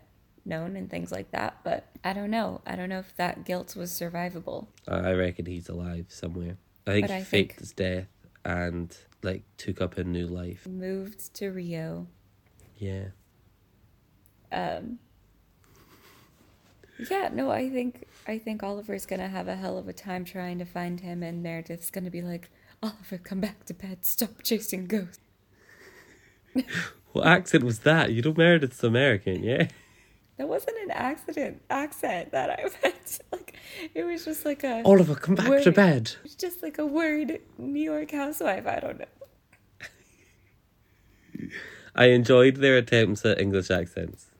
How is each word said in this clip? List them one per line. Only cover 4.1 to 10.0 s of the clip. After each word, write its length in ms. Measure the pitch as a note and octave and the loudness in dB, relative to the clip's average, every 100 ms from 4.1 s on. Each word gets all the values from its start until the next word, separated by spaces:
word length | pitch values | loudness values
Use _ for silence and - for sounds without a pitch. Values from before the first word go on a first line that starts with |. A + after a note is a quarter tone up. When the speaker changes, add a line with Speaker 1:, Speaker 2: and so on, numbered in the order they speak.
| E3+ F3 E3+ - - - _ - | -4 -6 -6 -8 -8 -10 _ -6
Speaker 2:
I, 100 | F2 | -2
I 160 | F#2 | 0
reckon 320 | F#2 F2+ F2 E2+ | 0 0 -2 -8
he's 220 | F2+ E2+ | -8 -8
alive 360 | E2+ F2 F2 F2 | -8 -6 -8 -10
somewhere. 480 | - F2 F2 F2 F#2+ _ _ - | -12 -10 -8 -8 -10 _ _ -2
I 60 | |
think 140 | G#2 G3+ | 0 0
Speaker 1:
But 40 | |
Speaker 2:
he 20 | F#3+ | -4
Speaker 1:
I 60 | |
Speaker 2:
faked 300 | F#3+ - - | 0 0 0
Speaker 1:
think 80 | - | -6
Speaker 2:
his 120 | - | -12
death 360 | - F#2 F2+ F#2 _ - _ | -6 -4 -4 -8 _ -20 _
and, 500 | - F2 F2 F2 E2+ - _ _ | -6 -4 -2 -4 -8 -12 _ _
like, 220 | G2 F#2+ - - | -6 -6 -10 -10
took 240 | - F#2+ | -8 -4
up 160 | F2+ | -4
a 80 | F#2 | -4